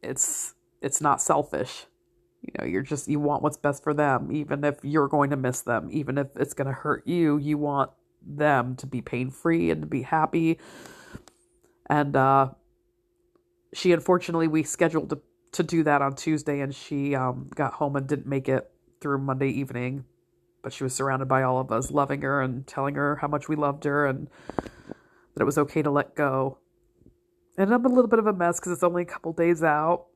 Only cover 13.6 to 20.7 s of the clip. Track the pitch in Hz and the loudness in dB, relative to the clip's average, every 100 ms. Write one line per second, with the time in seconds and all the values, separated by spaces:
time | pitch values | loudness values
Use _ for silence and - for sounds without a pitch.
13.6 | _ - 185 170 160 180 180 165 165 156 | _ -2 2 2 4 2 2 0 2 2
14.6 | 151 - 170 160 - 147 _ _ _ - | -2 0 2 2 -4 -8 _ _ _ -4
15.6 | 170 165 151 143 139 135 - 156 143 143 | 0 2 4 4 2 -2 -2 -2 0 -4
16.6 | 139 139 - 143 139 139 127 127 135 - | -4 -6 -6 -4 -2 0 -2 -4 -10 -4
17.6 | 139 - 147 139 135 143 - 139 135 131 | -4 -2 -2 -2 -2 -4 -2 -4 0 -2
18.6 | - _ _ _ 151 139 139 131 139 135 | -2 _ _ _ -4 -2 -2 -2 0 -2
19.6 | 135 123 123 139 131 _ _ _ _ _ | -4 -6 -6 -6 -12 _ _ _ _ _
20.6 | 135 | -14